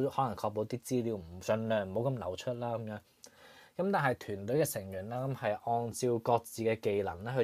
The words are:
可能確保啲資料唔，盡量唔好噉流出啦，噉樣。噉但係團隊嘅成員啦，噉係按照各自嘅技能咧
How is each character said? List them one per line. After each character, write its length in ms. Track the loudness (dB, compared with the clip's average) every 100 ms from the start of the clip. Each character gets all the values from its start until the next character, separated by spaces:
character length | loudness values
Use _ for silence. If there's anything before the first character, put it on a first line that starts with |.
| 0
可 180 | 2 0
能 60 |
確 160 | 0 -2
保 140 | -2
啲 160 | -2 -4
資 220 | -2 0
料 100 | 0
唔， 260 | -4 -8 -6
盡 280 | 0 0 2
量 200 | 0 0
唔 140 | 0
好 80 | 0
噉 80 | -2
流 180 | -4 -4
出 160 | -4
啦， 180 | -4 -4
噉 120 | -4 -6
樣。 80 | -10 -12 _ -20 -20 -20 -20 -10 -2
噉 140 | 2
但 120 | 4
係 140 | 2 0
團 300 | -4 -6 0
隊 180 | 2
嘅 80 | 2
成 180 | -2 -6
員 160 | -6 -6
啦， 180 | -4 -4
噉 80 | 0
係 220 | 0 0 0
按 220 | 0 0
照 260 | 0 2 4
各 180 | 4 4
自 240 | 2 0
嘅 180 | 2 2
技 220 | 2 2
能 200 | 0 -4
咧 100 | -2 0